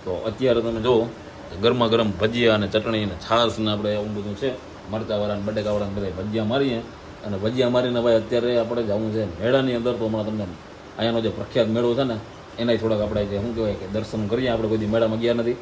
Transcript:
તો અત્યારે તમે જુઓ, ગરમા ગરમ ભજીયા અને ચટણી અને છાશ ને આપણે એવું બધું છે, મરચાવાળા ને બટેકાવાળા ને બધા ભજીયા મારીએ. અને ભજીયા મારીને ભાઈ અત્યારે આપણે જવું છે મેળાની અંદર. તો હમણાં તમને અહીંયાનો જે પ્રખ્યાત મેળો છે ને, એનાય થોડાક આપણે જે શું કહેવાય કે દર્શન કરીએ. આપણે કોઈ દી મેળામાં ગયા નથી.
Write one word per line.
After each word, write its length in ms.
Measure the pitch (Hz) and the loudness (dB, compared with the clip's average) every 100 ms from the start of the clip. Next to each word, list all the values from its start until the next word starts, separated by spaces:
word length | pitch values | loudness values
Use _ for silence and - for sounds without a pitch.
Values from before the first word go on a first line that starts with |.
તો 100 | - 90 110 | -4 -4 -4
અત્યારે 340 | 104 127 117 | 0 2 4
તમે 200 | 113 117 | 2 0
જુઓ, 280 | 123 117 117 - - - - 87 | 4 4 4 -6 -16 -16 -14 0
ગરમા 260 | 113 123 113 | 2 4 4
ગરમ 220 | 113 110 | 4 2
ભજીયા 440 | 90 110 120 117 | 2 0 4 4
અને 140 | 107 98 | 4 2
ચટણી 340 | 110 117 110 | 0 0 -2
અને 100 | 104 | -2
છાશ 460 | 87 - 113 117 107 | -6 0 2 2 0
ને 120 | 110 | -2
આપણે 240 | 104 104 | 0 0
એવું 180 | 104 107 | -2 -2
બધું 240 | 104 101 101 | -6 -6 -4
છે, 160 | 135 123 - - - | -4 -4 -12 -16 -8
મરચાવાળા 440 | 110 110 104 104 | -6 -2 -2 0
ને 60 | 104 | -2
બટેકાવાળા 460 | 101 107 104 104 101 | -2 -2 0 0 -2
ને 140 | 101 | -4
બધા 220 | 98 87 | -4 -4
ભજીયા 220 | 104 110 | -4 -2
મારીએ. 340 | 110 131 139 117 113 - - - 104 | 0 2 2 0 -6 -14 -18 -12 -6
અને 100 | 95 | -2
ભજીયા 340 | 107 127 120 | -2 2 4
મારીને 300 | 123 127 120 | 4 2 2
ભાઈ 140 | 117 | 4
અત્યારે 440 | 113 104 120 120 120 | 4 4 0 2 2
આપણે 240 | 110 120 | 2 0
જવું 300 | 110 101 110 | 0 0 0
છે 320 | 107 101 82 | -2 -4 -2
મેળાની 300 | 110 135 131 | 2 4 2
અંદર. 180 | 120 120 | 0 0
તો 160 | 113 110 | 0 -2
હમણાં 180 | 110 104 | -2 -2
તમને 160 | 107 95 82 - - - - | -4 -6 -10 -16 -18 -16 -4
અહીંયાનો 220 | 113 117 | 0 2
જે 80 | 110 | 0
પ્રખ્યાત 400 | 101 101 127 110 | -4 -2 2 2
મેળો 260 | 113 120 | 2 2
છે 100 | 120 | 2
ને, 120 | 131 110 - - - - | 0 -2 -6 -18 -16 -4
એનાય 180 | 120 113 | 0 2
થોડાક 240 | 113 107 | 2 0
આપણે 240 | 104 104 | 0 0
જે 140 | 101 101 | 0 -2
શું 160 | 117 | -2
કહેવાય 200 | 113 107 | -2 -2
કે 120 | 98 95 | -2 -4
દર્શન 360 | 104 107 110 104 | -4 -4 -4 0
કરીએ. 200 | 117 131 | 0 2
આપણે 200 | 113 110 | 0 0
કોઈ 100 | 107 | 0
દી 80 | 107 | 2
મેળામાં 320 | 113 113 110 | 2 2 2
ગયા 160 | 117 | 2
નથી. 220 | 117 117 123 | 2 0 -2